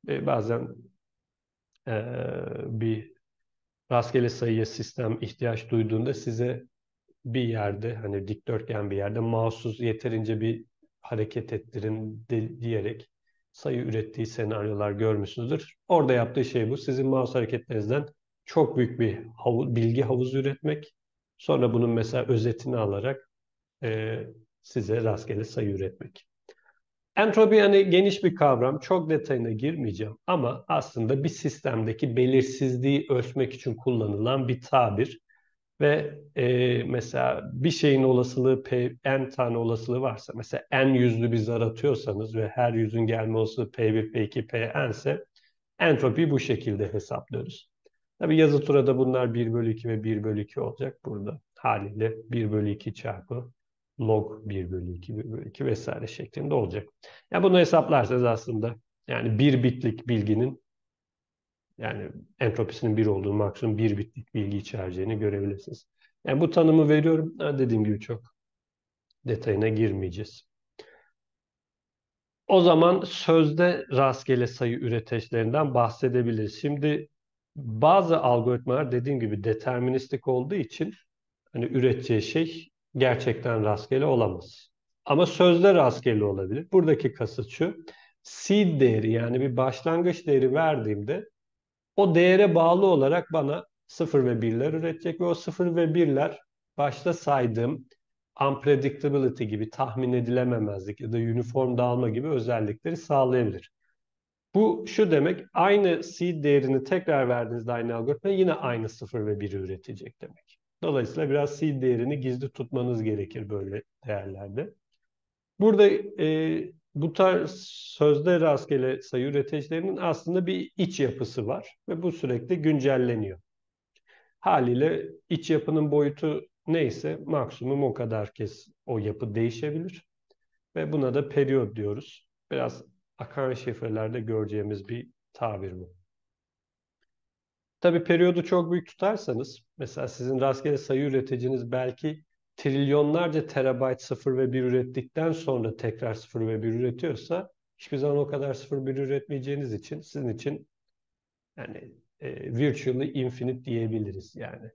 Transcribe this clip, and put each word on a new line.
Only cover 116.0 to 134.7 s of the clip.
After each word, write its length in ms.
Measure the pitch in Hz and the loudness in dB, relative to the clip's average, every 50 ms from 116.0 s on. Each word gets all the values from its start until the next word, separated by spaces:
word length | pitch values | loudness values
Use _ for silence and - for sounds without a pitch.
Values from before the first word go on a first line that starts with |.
| - - - - 156 | -2 -6 -4 -2 0
e, 480 | 156 156 156 160 160 160 160 156 - - _ _ _ _ | 0 2 0 0 0 -2 -2 -4 -8 -12 _ _ _ _
bu 180 | 143 151 165 - | -4 -4 -4 2
tarz 380 | - 190 185 180 180 160 160 - - - - | 4 4 4 4 2 -2 -4 -8 -14 -16 -18
sözde 720 | - - - - - - 151 151 147 143 151 180 180 170 | -18 -18 -18 -18 0 4 4 6 6 4 4 2 4 4
rastgele 640 | 165 160 143 131 - - 143 131 127 131 131 - | 4 4 2 2 0 -2 -2 0 0 0 -2 -4
sayı 240 | - - - 127 127 | -8 -6 -4 -4 -2
üreticilerinin 720 | 143 143 143 135 139 - 151 139 147 160 165 175 190 190 | 0 0 -2 -2 -2 -4 -6 -6 -4 -6 -4 -4 -4 -4
aslında 480 | 190 180 175 156 - - 165 175 185 180 | -2 -2 -2 -2 -2 -4 -2 -2 -2 0
bir 260 | 175 190 180 - - _ | -2 -4 -4 -6 -8 _
iç 220 | - 185 185 - - | -2 -2 -2 0 0
yapısı 480 | 139 120 - - 120 - - 131 107 | 0 0 0 -4 -6 -6 -4 -6 -4
var 280 | 107 143 185 - - _ _ _ - | -4 -6 -6 -8 -14 _ _ _ -8
ve 120 | - 165 175 | -8 -4 -4
bu 80 | 180 | -4
sürekli 500 | 175 170 - 127 123 113 120 - 180 170 | -4 -4 -4 -4 -4 -4 -2 -4 -4 0
güncelleniyor. 800 | 147 156 151 143 131 139 135 127 127 120 120 110 104 98 92 - _ _ _ _ _ _ _ _ _ _ _ _ _ _ _ _ _ _ _ _ | 2 2 2 4 2 2 2 2 2 0 0 -2 -4 -6 -8 -12 _ _ _ _ _ _ _ _ _ _ _ _ _ _ _ _ _ _ _ _
Haliyle 720 | - - 180 147 127 123 123 123 143 160 165 160 - - - - _ _ | 0 2 2 4 4 2 2 2 2 2 0 -2 -6 -10 -14 -20 _ _
iç 200 | 170 156 - - | -6 -4 0 0
yapının 420 | 156 147 151 - 156 156 151 147 | 0 0 2 0 0 0 2 2
boyutu 500 | 143 147 147 147 147 - - 156 147 127 - _ _ _ _ | 2 2 2 2 -2 -2 -4 -4 -4 -4 -8 _ _ _ _
neyse 520 | - 160 165 147 120 - - - 151 160 - - | -2 0 0 0 0 -2 -4 -6 -6 -6 -6 -6
maksimum 580 | - 160 147 123 - - - 120 127 139 139 139 | -2 -2 -2 -2 -4 -8 -8 -4 -2 -2 0 0
o 100 | 127 - | -2 -2
kadar 400 | - 123 110 110 107 104 101 _ | -4 -4 -4 -4 -4 -6 -6 _
kez 340 | - 113 101 - - - _ _ _ _ | -10 -10 -10 -10 -14 -20 _ _ _ _
o 140 | - 123 110 | -6 -4 -4
yapı 360 | 101 107 - - 127 110 104 | -2 -4 -6 -6 -8 -6 -2
değişebilir 680 | 113 113 117 113 - 151 151 147 160 170 185 185 - _ _ _ _ _ _ _ _ _ _ _ _ _ _ _ | -2 -2 -2 -2 -4 -6 -6 -6 -6 -8 -8 -12 -16 _ _ _ _ _ _ _ _ _ _ _ _ _ _ _
ve 160 | 165 156 151 | -6 -4 -2
buna 220 | 151 151 135 127 123 | 0 0 0 0 0
da 160 | 143 143 147 | -2 -2 0
periyot 460 | - 143 139 131 135 135 120 104 107 | 2 2 2 4 2 0 0 0 -4
diyoruz. 520 | 110 104 104 104 127 - - - _ _ _ _ _ _ _ | -6 -4 -4 -4 -6 -10 -16 -20 _ _ _ _ _ _ _
Biraz 340 | - - 127 - 123 - - _ _ _ _ _ _ | -4 -4 -4 -4 -6 -10 -20 _ _ _ _ _ _
akan 360 | _ 123 - - 143 135 131 127 | _ -16 -10 -6 -4 -4 -4 -4
şifrelerde 680 | 123 - 123 113 - - 117 107 107 110 110 117 123 | -4 -6 -8 -8 -6 -6 -6 -4 -4 -4 -4 -6 -6
göreceğimiz 680 | 110 110 113 110 107 101 107 104 101 104 | -6 -4 -4 -4 -4 -4 -4 -6 -4 -4